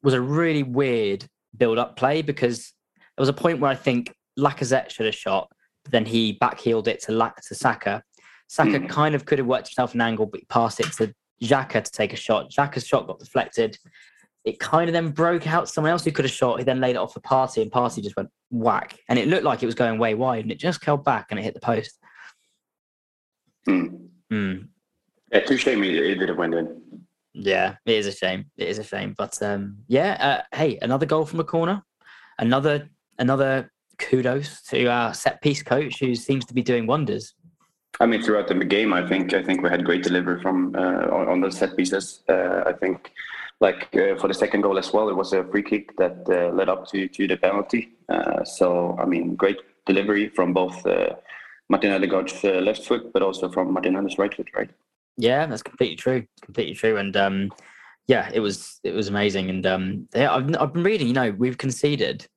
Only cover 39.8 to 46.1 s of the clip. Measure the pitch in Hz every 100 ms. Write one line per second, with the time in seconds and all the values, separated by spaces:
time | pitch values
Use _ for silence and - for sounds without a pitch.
39.8 | 87 87 87 90 90 87 95 92 90 90
40.8 | 92 90 85 87 - 90 95 90 95 92
41.8 | 90 98 95 - - 92 90 92 92 90
42.8 | 95 90 - - - - - _ 98 -
43.8 | - - - - 98 98 104 101 98 95
44.8 | 92 104 110 92 95 95 90 101 - 104
45.8 | - - 90